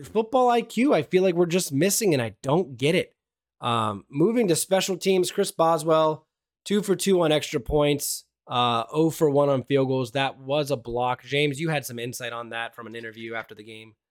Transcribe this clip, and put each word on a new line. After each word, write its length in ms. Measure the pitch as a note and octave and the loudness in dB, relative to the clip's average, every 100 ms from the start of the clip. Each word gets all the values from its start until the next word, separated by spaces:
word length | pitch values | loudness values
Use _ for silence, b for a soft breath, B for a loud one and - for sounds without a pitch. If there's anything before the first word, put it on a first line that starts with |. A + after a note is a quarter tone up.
Football 460 | C#3 G#3+ A3 C4 B3 | -6 -4 0 4 4
I 100 | A#3+ | 2
Q, 320 | A#3 - C#4 | 0 0 2
I 80 | G3 | 2
feel 200 | C#3+ F#3 | 2 2
like 120 | F#3+ | 4
we're 120 | E3+ F3 | 2 2
just 260 | F3+ - | 0 0
missing, 400 | C#3 F#3+ - G#3 | 0 0 2 2
and 100 | C#3 | 0
I 120 | A2+ - | -2 -6
don't 340 | C#3 D#3+ F3+ A#2 | 0 0 0 -2
get 180 | C#3 | 0
it. 200 | F3+ - _ _ _ _ _ | 0 -2 _ _ _ _ _
Um, 420 | A#2+ A#2 G#2+ G2+ - | -2 0 -2 -6 -6
moving 380 | C#3+ F#3 A#3 G#3 | 0 2 2 2
to 80 | D#3 | 0
special 420 | - F#3 F#3 F3+ | 0 0 0 -2
teams, 320 | F#3+ F#3 F3+ | 0 2 2
Chris 200 | - G3 | -2 -2
Boswell, 760 | - E3 E3 D#3 D#3 D#3 D3+ _ _ _ _ - | 0 2 2 2 2 2 -2 _ _ _ _ -2
two 160 | G#3 | -2
for 120 | G3 | 0
two 280 | F3+ G3 F3+ | 0 2 2
on 100 | D#3+ | 4
extra 260 | D3+ - D3 | 2 0 -6
points, 680 | - D3+ D3 C#3+ - - - _ - | 0 2 2 0 -4 -8 -12 _ -4
uh, 380 | B2 B2 A#2 A2+ | 0 2 0 -2
oh 160 | D#3 E3 | 0 0
for 220 | - D#3 | 2 2
one 180 | C#3 C#3+ | 4 2
on 140 | C3+ | 2
field 240 | - C#3 C3 | 0 0 2
goals. 220 | C3 A#2+ | -2 -2
That 280 | C#3 C3+ C3+ | -2 -4 -6
was 320 | C3 D3 C#3 | -4 -2 -2
a 60 | B2+ | -4
block. 460 | A#2+ A#2+ B2 B2+ | -4 -2 -2 -4
James, 360 | B2 C#3 D3 C3+ | -4 0 0 -2
you 120 | D#3+ | -4
had 160 | D3+ - | -4 -6
some 120 | A#2+ | -8
insight 360 | A#2+ A#2+ A#2+ | -10 -8 -10
on 160 | A#2 A#2 | -10 -8
that 240 | A#2 A#2 | -8 -8
from 120 | - A2 | -12 -16
an 80 | |
interview 380 | A#2 A2+ A2 A2+ | -14 -14 -14 -10
after 200 | A2+ A2 | -10 -10
the 100 | G#2+ | -16
game. 300 | A2 A2 A2 G#2+ _ | -20 -20 -20 _ _